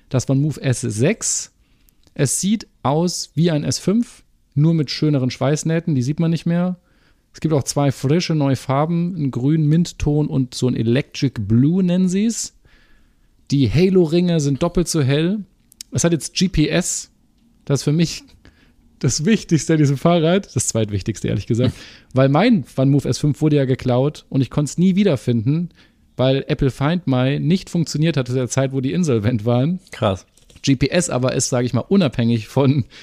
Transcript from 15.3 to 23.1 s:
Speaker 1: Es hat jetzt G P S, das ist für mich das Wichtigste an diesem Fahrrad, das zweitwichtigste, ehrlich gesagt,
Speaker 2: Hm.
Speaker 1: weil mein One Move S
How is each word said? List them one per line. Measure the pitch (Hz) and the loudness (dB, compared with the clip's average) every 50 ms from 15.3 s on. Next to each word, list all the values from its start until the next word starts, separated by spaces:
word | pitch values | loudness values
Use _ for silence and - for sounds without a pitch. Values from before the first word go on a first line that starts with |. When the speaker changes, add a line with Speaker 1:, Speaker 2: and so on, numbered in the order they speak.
| 208 214 185 _ _ _ _ _ _ - - - | -2 -4 -6 _ _ _ _ _ _ -20 -14 -6
Speaker 1:
Es | - 131 - | -4 0 0
hat | 170 | 2
jetzt | 170 139 - - - | 0 0 -4 -4 -4
G | - 185 185 | -2 -2 0
P | - 151 151 151 | 2 0 0 2
S, | 156 170 - - - - - - _ _ _ _ _ _ _ _ _ _ - | 0 -2 -2 -2 -6 -8 -10 -14 _ _ _ _ _ _ _ _ _ _ -4
das | - 143 131 | -2 -2 -2
ist | - | 0
für | 147 | 0
mich | 147 170 170 - - - - - - - - - _ _ _ _ _ _ _ _ _ - | 0 0 0 0 -2 -8 -16 -20 -20 -20 -20 -20 _ _ _ _ _ _ _ _ _ -4
das | - 123 - - 147 | -2 -2 -2 0 0
Wichtigste | 214 226 - - - 175 135 - - 165 | 2 0 0 0 0 0 0 2 2 2
an | 151 | 2
diesem | 147 135 143 131 | 2 2 2 2
Fahrrad, | - 170 175 170 151 165 180 202 - - - | 2 2 2 4 2 2 2 0 -2 -2 -6
das | 131 - - | -4 -4 -2
zweitwichtigste, | - 113 110 104 101 95 - 113 104 - - 113 | -2 -2 -2 -2 -4 -4 -4 -6 -8 -6 -4 -4
ehrlich | 117 110 - | -4 -4 -2
gesagt, | - 117 113 123 - - | -2 -2 0 0 -2 -2
Speaker 2:
Hm. | - - - - - - _ - | -4 -14 -20 -20 -20 -12 _ 0
Speaker 1:
weil | 131 135 135 | 2 2 4
mein | 143 156 208 254 233 165 117 - - | 4 4 4 4 2 2 0 -4 -2
One | 135 131 139 | 0 2 2
Move | 143 139 - | 2 2 0
S | 131 | -2